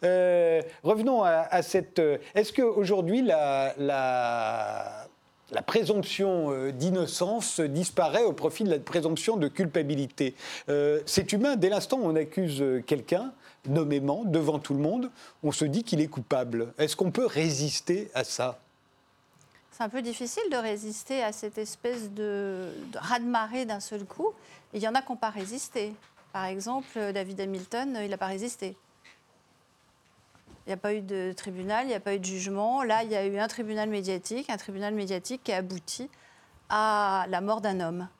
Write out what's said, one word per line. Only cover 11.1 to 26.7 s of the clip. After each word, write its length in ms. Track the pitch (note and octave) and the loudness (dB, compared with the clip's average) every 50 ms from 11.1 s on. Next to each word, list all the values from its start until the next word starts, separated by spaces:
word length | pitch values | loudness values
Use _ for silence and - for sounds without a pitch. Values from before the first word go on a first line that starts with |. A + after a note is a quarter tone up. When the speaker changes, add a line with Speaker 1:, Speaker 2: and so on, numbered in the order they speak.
| - F#3+ G3 - | 0 0 2 2
Speaker 1:
humain, 240 | G#3 G#3 A#3 C#4+ C#4 | 0 2 2 2 4
dès 140 | A3 F3 F#3+ | 4 4 4
l'instant 260 | G#3 G3 - - B3+ | 4 2 2 2 0
où 80 | C4 A3+ | 2 2
on 100 | E3+ D#3 | 4 4
accuse, 460 | D#3 D#3 D3+ - F#3+ F#3 E3 C#3+ C3+ | 2 2 2 0 0 0 0 0 2
euh, 220 | C#3+ C3+ C3 B2+ | 2 2 2 0
quelqu'un, 500 | A2+ - D3+ C#3 A2+ - E3+ F3+ A#3+ C4+ B3 - - - - _ _ | 2 2 0 0 2 0 0 0 0 -4 -10 -12 -20 -20 -20 _ _
nommément, 560 | C3+ C#3 E3 D#3 C#3+ D3 C#3+ C3+ C#3 C#3+ G3+ A#3+ | 0 2 2 2 2 2 2 2 2 0 0 0
devant 320 | G3+ D3+ E3 D#3 C#3+ D3+ C#3+ | 2 2 2 2 2 0 0
tout 160 | D3 - C#3+ | 0 -2 0
le 60 | C#3 | 2
monde, 300 | D3 D#3 G3+ B3+ B3 B3 - - - - - _ | 2 2 0 0 -2 -4 -8 -14 -20 -20 -16 _
on 80 | - D3+ | -2 -2
se 140 | C#3+ - D#3 | 0 2 0
dit 180 | D3+ C#3 A3 | 2 0 0
qu'il 200 | A#3 - - D3+ | 0 0 2 0
est 60 | D3+ D3 | 0 0
coupable. 680 | - C3+ A2+ _ D3 C3 B2+ A#2+ A#2 A#2 A#2 A#2 - | -2 -8 -2 _ 0 0 0 0 -2 -2 -2 -4 0
Est-ce 180 | - D3+ D3+ - | 0 0 0 2
qu'on 160 | - F#3+ F#3 | 0 0 2
peut 160 | F3+ - C4 | 2 0 0
résister 840 | A3+ - - D#3+ E3 D3 C3+ D3 D3 - - - - F3 G3 G#3 - | 0 2 2 2 2 0 0 -2 -2 -2 -4 -2 0 -2 -2 -2 -4
à 100 | - C3 | -2 -4
ça ? 360 | B2+ - - - B2 B2+ B2 - _ _ _ _ _ _ _ _ _ _ _ _ _ _ _ _ _ _ _ - _ _ | -2 -2 -2 -2 -2 -4 -4 -8 _ _ _ _ _ _ _ _ _ _ _ _ _ _ _ _ _ _ _ -20 _ _
Speaker 2:
C'est 100 | - - | -6 -4
un 80 | A#3 G#3+ | -4 -2
peu 100 | A3+ C4 | -2 -4
difficile 440 | A#3+ A#3 A#3 - B3 A#3+ - - A4+ F#4+ | -4 -4 -6 -6 -6 -6 -4 -2 -2 0
de 60 | C#4 | 0
résister 680 | B3 A3+ A3 G#3 G#3 G#3+ G#3+ G#3+ - - - C4+ C4+ | 0 0 0 -4 -4 -6 -10 -10 -10 -8 -4 -2 0
à 100 | A#3+ G#3+ | 0 -2
cette 260 | G#3+ - - G#3 G#3 A3 | -2 -4 -8 -8 -6 -6
espèce 520 | G#3+ G#3+ - - - A#3+ B3 A#3+ A3 G#3 | -8 -8 -8 -6 -4 -4 -4 -4 -6 -8
de, 640 | G3+ G#3 G#3+ G#3 G3+ G3+ G3+ G3 F#3+ F#3 F#3 F3 - - D3 - | -6 -4 -4 -2 -2 -2 -2 -4 -4 -6 -8 -8 -10 -10 -12 -10
de 60 | - - | -10 -10
raz-de-marée 680 | - - B3 A#3+ A#3 A#3+ B3 A3+ A3 A3 A#3 B3+ C4 | -2 -2 -2 0 0 0 0 0 0 -2 -4 -4 -4
d'un 140 | A3 G#3+ G3+ | -4 -6 -8
seul 260 | G3 - G#3+ G#3 G3+ | -8 -8 -8 -8 -8
coup. 240 | G3 - - D#4+ A4 G#4 - - - - - _ _ | -10 -8 -4 -4 -4 -4 -4 -20 -20 -20 -20 _ _
Et 60 | - G#3+ | -6 -2
il 40 | |
y 60 | G3+ A3 | -2 2
en 60 | A3+ | 0
a 80 | C4 | 0
qui 100 | C4 C4+ | 0 -2
n'ont 60 | B3+ - | -6 -4
pas 100 | - A3 | -4 -4
résisté. 640 | G#3+ G#3+ F#3+ G3 A3+ C4+ - - - B3+ G#3 G#3+ G#3+ - - - _ - - _ | -4 -6 -8 -8 -8 -10 -10 -8 -6 -6 -6 -6 -8 -14 -18 -20 _ -20 -20 _
Par 140 | - G3 F#3+ | -8 -6 -6
exemple, 680 | F#3+ F#3+ G3 G3 A3+ | -4 -6 -6 -6 -4